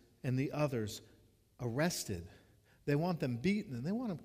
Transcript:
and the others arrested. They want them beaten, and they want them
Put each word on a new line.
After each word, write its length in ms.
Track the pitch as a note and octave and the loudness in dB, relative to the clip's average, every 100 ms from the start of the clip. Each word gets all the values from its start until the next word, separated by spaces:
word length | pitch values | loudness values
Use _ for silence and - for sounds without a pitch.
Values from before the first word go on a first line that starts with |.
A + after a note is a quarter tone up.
| - _ | -20 _
and 140 | C3 B2+ | 0 0
the 140 | C#3 | 0
others 500 | C#3+ D3 B2+ G#2 - - - - _ _ - | 0 0 0 -2 -6 -14 -20 -20 _ _ -6
arrested. 640 | B2 A#2+ E3+ E3+ - F2+ F2 - - - _ _ - | -2 2 2 0 -4 -6 -6 -16 -20 -20 _ _ 0
They 100 | C#3+ | 2
want 240 | F3 E3 | 2 0
them 180 | C#3 A#2 | 0 2
beaten, 380 | F3 G#3 - A#2+ | 2 2 0 -4
and 80 | |
they 80 | C#3+ | -2
want 180 | A3 B3 | -2 -2
them 100 | D#3+ | -6